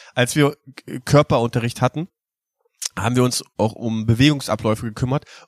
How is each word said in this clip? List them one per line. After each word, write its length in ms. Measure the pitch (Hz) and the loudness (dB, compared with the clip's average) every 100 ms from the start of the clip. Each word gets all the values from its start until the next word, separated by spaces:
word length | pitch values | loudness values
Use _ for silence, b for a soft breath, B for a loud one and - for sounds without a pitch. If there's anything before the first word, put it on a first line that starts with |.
| B - | B -2
Als 200 | 123 156 | 0 2
wir 200 | 143 - - - - | 0 -2 -14 -20 -14
K-, 140 | 131 | -12
Körperunterricht 800 | - 143 151 139 117 123 117 - | 2 2 4 2 0 -2 -4 -2
hatten, 260 | 127 151 180 _ _ _ _ _ _ _ - - | -2 -2 -10 _ _ _ _ _ _ _ -10 -4
haben 180 | 113 123 | 0 2
wir 80 | |
uns 200 | 127 - - - | 2 0 -8 -2
auch 160 | 110 | -2
um 320 | - 117 110 110 | -2 -6 -2 0
Bewegungsabläufe 800 | 117 143 143 - 110 110 110 117 | 4 4 4 -2 -2 -2 -2 -6
gekümmert 380 | - 127 143 B B | -4 -2 -2 B B